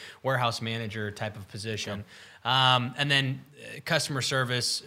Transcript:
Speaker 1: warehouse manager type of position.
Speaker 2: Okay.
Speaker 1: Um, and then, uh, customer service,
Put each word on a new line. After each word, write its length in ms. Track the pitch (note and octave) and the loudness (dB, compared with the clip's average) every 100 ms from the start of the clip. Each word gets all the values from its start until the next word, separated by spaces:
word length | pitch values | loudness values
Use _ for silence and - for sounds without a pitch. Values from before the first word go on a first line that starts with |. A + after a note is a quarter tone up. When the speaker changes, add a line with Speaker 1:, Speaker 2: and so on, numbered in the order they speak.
| - - | -16 -6
Speaker 1:
warehouse 400 | B2+ C3 A#2+ A2 | -2 2 2 0
manager 480 | A2+ A2+ A2 A2 G#2 | -2 -4 -4 -4 -6
type 260 | G2+ G#2+ G#2 | -4 -6 -6
of 120 | G2 | -12
position. 460 | G#2 A2 G#2+ - G2+ | -10 -6 -6 -6 -8
Speaker 2:
Okay. 20 | G#2 - - - | -10 -16 -20 -6
Speaker 1:
Um, 500 | A#2 C3 C3 B2+ B2 C3 | 2 6 8 6 4 -2
and 140 | C#3+ | 2
then, 320 | C#3+ C3+ C3+ - - | 2 2 -2 -8 -20
uh, 220 | - - | -16 -10
customer 380 | - E3 - C#3 | 0 0 0 -2
service, 600 | A#2 C3+ B2 B2 A#2 - | 0 0 0 0 0 -4